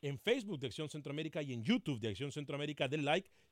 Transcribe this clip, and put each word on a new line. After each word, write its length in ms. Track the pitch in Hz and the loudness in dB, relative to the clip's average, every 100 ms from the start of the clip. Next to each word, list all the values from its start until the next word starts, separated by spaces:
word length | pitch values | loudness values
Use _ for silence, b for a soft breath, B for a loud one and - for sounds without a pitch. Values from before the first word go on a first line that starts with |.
en 160 | 143 139 | -6 -2
Facebook 400 | 202 269 202 151 | 2 2 2 -4
de 60 | 123 | -4
Acción 240 | 123 151 | -4 -6
Centroamérica 500 | 151 143 143 156 160 | -6 -6 -4 -2 -2
y 100 | 143 | -2
en 80 | 120 | 0
YouTube 340 | 113 247 - 123 | 4 4 2 0
de 80 | 113 | 0
Acción 220 | 98 139 | -2 -4
Centroamérica. 560 | 147 143 143 151 143 139 | -4 -4 -4 -2 0 0
Den 160 | 151 143 | 2 4
like, 240 | 170 - b b | 2 2 b b